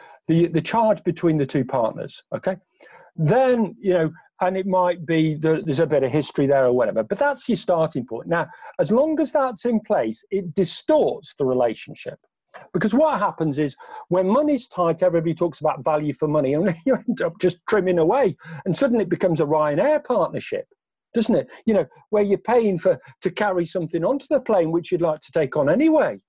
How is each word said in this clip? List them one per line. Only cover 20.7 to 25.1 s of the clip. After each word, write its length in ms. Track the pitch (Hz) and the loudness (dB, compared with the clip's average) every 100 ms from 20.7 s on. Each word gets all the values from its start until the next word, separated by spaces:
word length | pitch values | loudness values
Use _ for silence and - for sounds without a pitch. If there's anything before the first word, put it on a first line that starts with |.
| _ _ _ _ | _ _ _ _
doesn't 220 | 233 226 175 | -2 2 0
it? 120 | - - - | 0 -6 0
You 80 | |
know, 120 | 202 147 _ - | 0 0 _ -4
where 140 | 208 | 0
you're 140 | 202 185 | 2 0
paying 400 | - 240 220 175 | 2 2 2 2
for, 220 | 190 160 - - | 2 0 -4 -6
to 100 | 185 | -6
carry 340 | - 208 185 170 | -2 -2 0 -2
something 380 | 190 156 170 | -4 -4 -2
onto 220 | 175 277 - | -2 -2 0
the 120 | 285 | -2
plane 300 | 254 202 160 | 2 0 2
which 180 | 170 160 | 0 -2
you'd 100 | 180 | -2
like 200 | 170 | 0